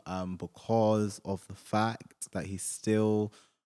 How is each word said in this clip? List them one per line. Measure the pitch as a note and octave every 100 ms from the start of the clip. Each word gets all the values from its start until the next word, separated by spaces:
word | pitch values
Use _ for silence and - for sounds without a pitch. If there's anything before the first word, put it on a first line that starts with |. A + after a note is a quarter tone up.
| -
um, | F#2 F#2 F2+
because | F2+ - - A2+ A2 G#2+ G#2 - -
of | G2 -
the | G#2
fact | - G#2+ A2 A2 - - -
that | G2 G2
he | G2
still | - - - G#2+ G#2+ G#2+ G#2 - _ _